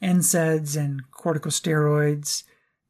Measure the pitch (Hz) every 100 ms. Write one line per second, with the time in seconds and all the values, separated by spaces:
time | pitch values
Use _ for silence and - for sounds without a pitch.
0 | 185 180 - 175 160 160 147 147 143 139
1 | 131 - 175 156 156 - 170 156 151 147
2 | 147 147 147 - - _ _ _ _